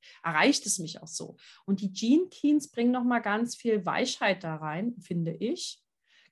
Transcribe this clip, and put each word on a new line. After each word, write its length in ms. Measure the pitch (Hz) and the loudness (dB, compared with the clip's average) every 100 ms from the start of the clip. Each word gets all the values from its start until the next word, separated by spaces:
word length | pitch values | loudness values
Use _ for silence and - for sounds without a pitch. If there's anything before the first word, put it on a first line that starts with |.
| - - | -20 -10
erreicht 420 | 170 156 226 - 208 | -2 4 4 4 0
es 120 | - | -4
mich 240 | 160 - | -6 -10
auch 60 | 160 | -12
so. 280 | - - - - - | -12 -12 -16 -20 -10
Und 160 | - 190 | -4 -2
die 120 | 196 | -2
Gene 360 | 190 226 311 359 | -2 4 4 2
Keys 420 | - 294 302 - | 0 2 2 0
bringen 220 | 240 240 | 0 2
nochmal 280 | 254 247 233 | 2 2 0
ganz 360 | 208 214 233 - | 0 0 -2 -2
viel 280 | 233 214 | 0 0
Weichheit 600 | 170 151 262 - 214 185 | 0 0 -2 0 0 0
da 100 | 165 | -4
rein, 400 | 156 156 160 240 240 | -6 -6 -4 -4 -6
finde 320 | - 170 165 | -4 -2 -2
ich, 500 | 165 214 359 - - _ _ _ _ _ | -2 -4 -4 -8 -12 _ _ _ _ _